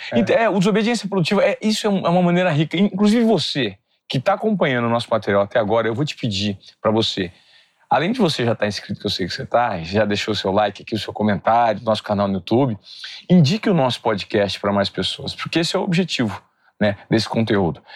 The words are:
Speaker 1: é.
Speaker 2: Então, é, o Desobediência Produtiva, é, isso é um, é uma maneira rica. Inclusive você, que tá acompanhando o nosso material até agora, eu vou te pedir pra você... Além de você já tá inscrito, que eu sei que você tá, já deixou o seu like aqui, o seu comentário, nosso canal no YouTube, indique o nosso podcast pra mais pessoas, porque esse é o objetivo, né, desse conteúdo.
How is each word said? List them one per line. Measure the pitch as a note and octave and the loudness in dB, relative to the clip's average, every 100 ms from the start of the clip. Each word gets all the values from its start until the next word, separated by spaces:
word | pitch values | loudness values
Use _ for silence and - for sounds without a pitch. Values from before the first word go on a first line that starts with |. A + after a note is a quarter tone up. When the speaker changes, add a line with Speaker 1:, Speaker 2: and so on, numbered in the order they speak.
| - | -4
Speaker 1:
é. | - | -2
Speaker 2:
Então, | - - | 2 2
é, | A3+ | 2
o | F#3 | 2
Desobediência | F#3+ G#3 A3 A#3 F#3+ | 2 2 0 -2 -2
Produtiva, | G3 D#3+ G3+ | -2 0 2
é, | G3+ F#3+ | 2 0
isso | G#3+ G#3+ G#3+ | -2 -2 0
é | |
um, | G3 - | 0 2
é | |
uma | F3 | 2
maneira | F3+ F3 F3+ | 4 2 2
rica. | D3 D#3 D#3+ | 0 0 0
Inclusive | G3+ F#3+ G#3 A3+ | 0 2 2 4
você, | A3+ G3 C3 D3 A2+ F#2+ _ _ - | 4 2 0 -2 -4 -6 _ _ -6
que | C#3 | -2
tá | D#3+ | 0
acompanhando | G3 G#3+ G#3 E3+ B2+ A#2+ | 0 0 0 0 0 0
o | |
nosso | A#2 - | 0 0
material | A2+ G#2+ G2+ | -2 2 0
até | G2+ B2 | 2 0
agora, | G#2+ A2+ A2+ | 2 2 0
eu | A2+ | -2
vou | D3 | -4
te | - | -4
pedir | B2 G2 G#2 G2 - - | -4 -4 -4 -6 -12 -6
pra | G#2+ | 0
você... | A2 G#2+ - F2+ - _ _ _ _ - | 2 0 -2 -6 -8 _ _ _ _ -2
Além | B2+ E3 | 0 0
de | B3+ | 0
você | F#3 C#3 A#2 | 0 0 -2
já | |
tá | G#2+ G#2 | 0 -2
inscrito, | G2+ - G2+ | -4 -8 -6
que | G2+ | -6
eu | |
sei | - F2+ | -4 -6
que | |
você | - F2+ | -8 -2
tá, | A#2 A#2+ F#2+ | 0 0 -2
já | E2 G2+ G#2 | -4 0 0
deixou | G2+ - | 0 -2
o | G#2 | -2
seu | G2 | 0
like | F#2+ G#2 G#2 | 2 0 -2
aqui, | - | -8
o | A2 | -8
seu | - | -6
comentário, | - G#2+ G2+ - A#2 A#2+ G#2 | -4 -2 0 2 2 2 0
nosso | A2+ G#2+ | -2 -2
canal | - G2+ G2+ | 0 -2 0
no | G2 | -2
YouTube, | - A2+ C3+ G#2+ - - - - - | 0 2 2 -2 -10 -18 -18 -12 2
indique | F3+ C#3 G#3+ - | 6 6 4 0
o | |
nosso | E3+ C3 A#2+ | 2 2 0
podcast | A#2 G#2+ - G#2+ G2 - | -2 -2 -2 0 0 -2
pra | G2+ | -2
mais | G2+ G2 | 0 -2
pessoas, | - F#2 - - | -2 -6 -6 -10
porque | - - D#3+ | -10 -4 -2
esse | E3+ F#3 | -2 -2
é | |
o | |
objetivo, | G#3 E3+ F3+ - A2+ G2 _ _ _ - | -2 0 0 -2 -4 -4 _ _ _ -2
né, | G#2 G2+ - | -2 -2 -2
desse | A2 - | -2 0
conteúdo. | - A2+ G#2 F2+ C#2+ - | -2 0 2 0 -2 -12